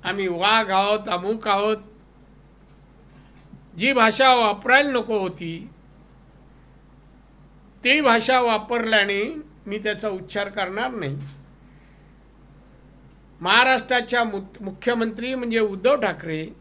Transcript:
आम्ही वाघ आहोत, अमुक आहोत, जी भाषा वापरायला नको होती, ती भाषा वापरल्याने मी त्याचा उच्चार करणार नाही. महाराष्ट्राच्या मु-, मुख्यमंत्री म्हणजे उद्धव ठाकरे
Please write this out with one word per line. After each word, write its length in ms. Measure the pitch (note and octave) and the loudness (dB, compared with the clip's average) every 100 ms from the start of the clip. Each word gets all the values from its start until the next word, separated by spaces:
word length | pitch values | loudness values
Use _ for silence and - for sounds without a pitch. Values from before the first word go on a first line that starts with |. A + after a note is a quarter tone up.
आम्ही 240 | F3+ G3 F#3+ | -6 -4 -4
वाघ 440 | F3 G3 A3 G#3 | 0 2 2 2
आहोत, 280 | F#3+ G3+ G#3+ G#3 | 0 2 0 -2
अमुक 400 | F3+ F#3 A3 G#3+ | -4 -2 -4 0
आहोत, 300 | G3 G#3 G#3+ - - - _ - - - - - - - - - - - - - - - E3+ | 0 0 -4 -8 -20 -20 _ -20 -20 -20 -20 -20 -20 -20 -20 -20 -20 -20 -20 -20 -20 -20 -2
जी 160 | A#3 | 0
भाषा 400 | C4 A3 A3 C4 | 4 4 6 4
वापरायला 560 | B3+ G#3+ G3+ B3 B3+ C#4+ | 6 2 0 4 4 4
नको 300 | B3+ G#3+ G#3+ | -2 -2 -2
होती, 500 | F#3+ F3 E3+ E3 G#3+ - - - - - - - - - - - - - - - _ - - - - - | -4 -6 -10 -10 -14 -20 -20 -20 -20 -20 -20 -20 -20 -20 -20 -20 -20 -20 -20 -20 _ -20 -20 -20 -20 -6
ती 180 | B3 C#4+ | 0 2
भाषा 400 | C#4 A#3 A3+ C4 | 4 2 4 2
वापरल्याने 1000 | A#3+ G#3+ G#3+ A#3+ A3 A3 G3+ G3+ A3+ D#4 - - - | 2 -2 -2 -4 2 2 2 0 -4 -8 -16 -18 -10
मी 120 | G#3 | -6
त्याचा 320 | G#3 G#3 G#3+ | -6 -4 -6
उच्चार 400 | F#3+ F#3 G#3 G3+ | -8 -8 -6 -6
करणार 420 | G3+ F#3 G3 B3+ | -6 -6 -4 -6
नाही. 260 | A#3+ D3 C#3+ - - - - - - - - - - _ _ - - - - - - - - - - | -6 -8 -8 -12 -18 -20 -20 -20 -20 -20 -20 -20 -20 _ _ -20 -20 -20 -20 -20 -20 -20 -20 -20 -8
महाराष्ट्राच्या 840 | E3+ G#3+ B3+ C4 - B3 A#3+ A#3+ | 2 4 6 2 0 -2 0 -2
मु-, 180 | A#3 G3 G3 - | -2 -4 -12 -14
मुख्यमंत्री 720 | G3 F#3+ - A#3+ A3+ G#3+ A#3+ C4 | -14 -6 -2 0 -2 -4 -6 -6
म्हणजे 240 | A#3+ A3+ | -2 0
उद्धव 360 | G#3+ G3 A#3 C#4+ | -2 0 0 2
ठाकरे 520 | G#3+ E3 E3 D#3 D#3+ - | 0 -4 -8 -8 -8 -14